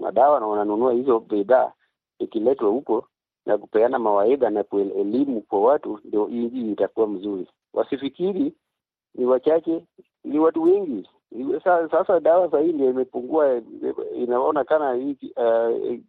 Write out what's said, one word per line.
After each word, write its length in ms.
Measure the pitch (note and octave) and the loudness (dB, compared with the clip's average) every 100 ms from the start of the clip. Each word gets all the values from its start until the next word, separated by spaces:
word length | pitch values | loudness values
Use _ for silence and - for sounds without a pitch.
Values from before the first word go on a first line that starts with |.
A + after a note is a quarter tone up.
madawa 380 | - F#2+ C3+ D3 | -4 2 4 4
na 80 | G#2+ | 0
wananunua 460 | G#2 G#2 G#2 B2+ | -2 -2 0 0
hizo 260 | A#2+ C3+ A2+ | 0 0 0
bidhaa 520 | A2+ G#2 G2+ B2 A#2 - _ _ _ _ | 0 -4 2 2 2 -4 _ _ _ _
ikiletwa 500 | - A2+ A2 C3+ A2 | -8 -2 -2 0 0
huko 380 | A2+ - A2+ - _ _ _ - | -2 -2 -4 -4 _ _ _ -4
na 120 | G#2 | -4
kupeana 420 | - G#2+ A#2 C3 | -2 0 2 0
mawaidha 500 | A2 G2+ G#2 C#3 A#2+ | 0 2 2 2 0
na 120 | G#2+ | -2
kuel-, 360 | G2 G2+ G2 G2 | -2 -2 -2 -2
elimu 420 | G2+ A#2+ C#3 A#2 | -2 -2 -2 -4
kwa 200 | - G#2 | -4 0
watu, 380 | A2 D3+ - G#2 - | 2 2 -2 -10 -6
ndio 200 | G#2+ G#2 | -4 -2
hii 200 | A#2+ A#2 | -4 -6
nchi 260 | B2+ A2+ | -4 -6
itakuwa 360 | G2+ G2 - A2 | -2 -2 0 -2
mzuri. 400 | G2 G2+ G2 E2+ _ _ | -2 -6 -8 -10 _ _
Wasifikiri 800 | - A2+ C3+ C3+ - F3+ G3 C#3+ - _ _ _ _ _ - | -6 -4 -4 -8 -6 -4 -2 -4 -6 _ _ _ _ _ -4
ni 100 | B2 | 0
wachache, 600 | B2+ C#3 D#3+ E3 E3 E3+ _ _ _ | 2 2 0 0 -4 -6 _ _ _
ni 160 | - C#4+ | -4 2
watu 240 | E3 A#3 | 2 2
wengi. 460 | E3+ C#4 F4+ B3 - _ _ A2+ C3 - | 2 2 0 -6 -10 _ _ -10 -6 -2
Sa-, 260 | - F3 E3 | 2 2 2
sasa 300 | E3 F#3+ F3+ | 0 2 2
dawa 320 | D#3 E3+ F3 | 4 4 4
saa 80 | D3 | 2
hii 140 | D#3+ | 2
ndio 160 | D#3+ C3+ | 2 0
imepungua, 720 | B2+ B2+ B2 B2 D#3 C#3+ B2 A2 - C3 C3 A2+ B2 | 0 -2 -6 -4 2 2 2 -4 -10 -8 -6 -8 -6
inaona 480 | B2 B2 C#3 D#3 | -2 0 0 0
kana 300 | C3 D#3 C#3+ | 0 0 0
hii, 240 | B2 C#3 C#3 - - | -2 -4 -8 -10 -2
uh, 600 | A#2 A2+ A#2 A#2 A2 A#2+ | 0 2 2 -2 -4 -8